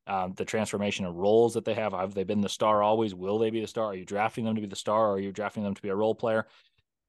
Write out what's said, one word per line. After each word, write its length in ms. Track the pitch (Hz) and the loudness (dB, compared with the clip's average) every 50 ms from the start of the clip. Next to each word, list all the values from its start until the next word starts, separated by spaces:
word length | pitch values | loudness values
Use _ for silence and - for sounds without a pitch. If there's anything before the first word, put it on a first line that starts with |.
| _ | _
um, 260 | - 101 95 92 92 92 | -4 -4 -2 -2 -4 -4
the 80 | - 101 | -6 -6
transformation 600 | - - 110 107 - - 101 101 104 101 - 98 | -4 -2 -2 -2 -2 -2 -2 -2 -2 -2 -2 -4
of 120 | 90 85 | -6 -4
roles 360 | 85 95 101 110 113 120 117 107 | 0 2 4 6 6 6 4 2
that 120 | 117 101 | 0 -2
they 80 | 113 110 | -2 -2
have. 180 | 107 110 104 95 | -2 -2 -2 -2
Have 220 | 90 92 98 98 | -2 -4 -4 -2
they 100 | 98 95 | -4 -2
been 160 | 90 107 104 | 0 0 0
the 80 | 101 95 | 0 -2
star 340 | - - 117 107 107 104 104 | 0 0 2 4 4 4 4
always? 320 | 104 110 113 113 107 95 | 4 4 4 2 0 -2
Will 240 | 90 92 95 104 110 | -4 -4 -2 0 2
they 120 | 113 110 | 2 0
be 100 | 110 113 | 0 -2
the 60 | 107 | -4
star? 220 | 101 - 117 110 107 | -4 -4 -4 -4 -4
Are 60 | 98 | -4
you 120 | 92 92 | -8 -8
drafting 400 | 87 101 101 107 113 - - 113 | -6 -2 0 0 0 -2 -2 -2
them 80 | 113 110 | -2 -2
to 60 | 110 | -2
be 60 | 104 | -4
the 80 | 98 98 | -6 -8
star, 340 | - - - 107 110 113 107 | -6 -2 0 2 4 4 4
or 60 | 98 | 2
are 60 | 98 | 0
you 120 | 98 98 92 | -2 -4 -6
drafting 320 | 101 104 101 - 113 104 | -6 -6 -6 -4 -4 -4
them 100 | 101 98 | -4 -4
to 80 | - - | -4 -4
be 80 | 101 | -4
a 40 | 95 | -2
role 200 | 101 107 110 110 | 0 2 0 0
player? 320 | - - 117 110 110 107 - - - _ _ _ _ _ _ _ _ _ | 0 0 0 2 0 0 -2 -8 -20 _ _ _ _ _ _ _ _ _